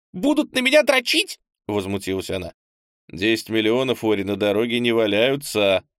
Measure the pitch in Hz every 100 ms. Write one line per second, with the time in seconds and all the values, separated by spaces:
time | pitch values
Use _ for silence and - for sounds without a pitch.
0 | _ 175 269 294 - 262 254 302 262 262
1 | 247 311 392 - _ _ - 104 95 98
2 | 95 95 90 95 87 - _ _ _ _
3 | - 82 107 110 - 110 107 120 131 117
4 | 110 101 98 98 104 101 117 120 120 117
5 | 107 101 127 139 - 107 101 92 -